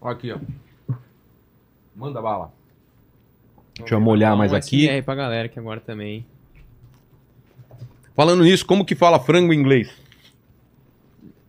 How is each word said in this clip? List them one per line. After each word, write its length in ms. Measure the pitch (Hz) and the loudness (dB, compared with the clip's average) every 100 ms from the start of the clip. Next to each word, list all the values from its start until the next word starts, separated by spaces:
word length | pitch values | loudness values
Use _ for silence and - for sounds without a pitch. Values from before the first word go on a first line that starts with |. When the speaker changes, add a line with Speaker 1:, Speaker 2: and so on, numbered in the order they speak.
Speaker 1:
Ó 80 | 123 | -12
aqui, 220 | 117 120 | -10 -12
ó. 80 | 104 - - _ _ - - - _ _ _ _ _ _ _ _ 104 | -12 -14 -18 _ _ -12 -12 -14 _ _ _ _ _ _ _ _ -18
Manda 260 | 139 123 | -14 -10
bala. 300 | 110 101 82 _ _ _ _ _ _ _ _ _ _ _ _ - | -6 -6 -10 _ _ _ _ _ _ _ _ _ _ _ _ -16
Deixa 180 | - | -4
eu 40 | 110 | 0
Speaker 2:
Vamos 140 | 113 | 2
Speaker 1:
molhar 180 | 107 107 | 4 2
Speaker 2:
dar 60 | 104 | 2
Speaker 1:
mais 160 | 101 | 2
Speaker 2:
um 20 | 98 | 0
Speaker 1:
aqui. 280 | - 139 | -2 0
Speaker 2:
S 20 | 147 | 0
M 80 | 135 | 0
R 40 | |
pra 120 | 135 135 | -6 -6
galera 320 | 131 113 117 | -6 -6 -8
que 100 | 120 | -12
agora 220 | 113 110 | -14 -14
também. 440 | - 107 104 110 117 _ _ - - - - _ _ _ _ _ _ - - - - _ _ | -14 -12 -12 -12 -16 _ _ -20 -20 -20 -20 _ _ _ _ _ _ -20 -20 -20 -20 _ _
Speaker 1:
Falando 280 | - 165 180 | 0 2 4
nisso, 220 | 165 185 - | 4 4 2
como 180 | 190 | 0
que 100 | 175 | 0
fala 240 | 143 175 160 | 2 4 4
frango 360 | 131 170 170 | 4 2 4
em 40 | 156 | 2
inglês? 300 | 135 135 - - _ _ _ _ _ _ _ _ _ _ _ _ - _ | 4 2 0 -8 _ _ _ _ _ _ _ _ _ _ _ _ -20 _